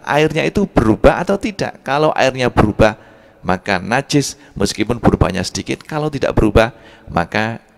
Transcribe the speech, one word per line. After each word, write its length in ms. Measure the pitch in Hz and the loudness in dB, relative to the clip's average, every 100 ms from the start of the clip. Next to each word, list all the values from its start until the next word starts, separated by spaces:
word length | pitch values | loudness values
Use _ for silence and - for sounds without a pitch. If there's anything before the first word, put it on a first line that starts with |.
airnya 400 | - 143 156 151 | -2 0 0 0
itu 240 | 143 - 208 | -2 -2 0
berubah 560 | - 110 104 139 117 | 2 2 4 2 2
atau 160 | 175 202 | 0 -2
tidak. 400 | 220 196 120 - - | -4 -6 -8 -8 -4
Kalau 240 | 139 156 - | 0 2 2
airnya 320 | 131 131 123 | 0 0 0
berubah, 480 | - 107 - 107 107 - - - _ - | 2 2 2 2 0 -10 -20 -20 _ -4
maka 320 | 92 - 95 | -4 -2 -2
najis 560 | 92 123 139 147 135 - - - | -2 -4 0 0 -2 -6 -16 -4
meskipun 400 | 98 - 107 120 | -4 -2 -4 0
berubahnya 480 | - - 82 92 90 | 2 2 0 -2 -6
sedikit. 400 | - 208 131 - | -6 -6 -8 -6
Kalau 240 | 156 151 | -6 -4
tidak 240 | 143 - | -2 -2
berubah, 400 | - 110 107 113 - - - - | 2 2 4 2 -2 -20 -20 -6
maka 560 | 85 82 107 110 113 - | -4 -2 -2 -4 -6 -14